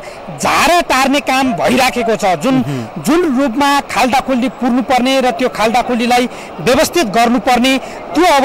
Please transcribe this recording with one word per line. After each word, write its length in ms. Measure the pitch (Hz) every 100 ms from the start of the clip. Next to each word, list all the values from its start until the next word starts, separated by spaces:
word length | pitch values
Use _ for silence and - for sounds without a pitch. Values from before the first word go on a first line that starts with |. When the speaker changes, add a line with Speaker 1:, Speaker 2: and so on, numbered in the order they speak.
| - - - -
Speaker 1:
झारा 400 | - - 254 349
टार्ने 380 | - 262 269 285
काम 340 | 285 262 262
भइराखेको 640 | 190 147 247 254 247 226 220
छ। 100 | 202
जुन, 300 | 170 190 262
Speaker 2:
मह्म। 480 | 123 139 110 -
Speaker 1:
जुन 380 | 151 320 339 247
रूपमा 380 | 277 226 285 285
खाल्डाखुल्डी 680 | 277 - 247 262 247 262 247
पुर्नुपर्ने 720 | - 247 240 208 254 247 269
र 100 | 247
त्यो 180 | 247 247
खाल्डाखुल्डीलाई 800 | - 214 233 240 240 240 247 247 - - -
व्यवस्थित 460 | 170 262 311 349 262
गर्नुपर्ने 720 | 190 233 240 233 247 254 262 - - - -
त्यो 100 | 349 285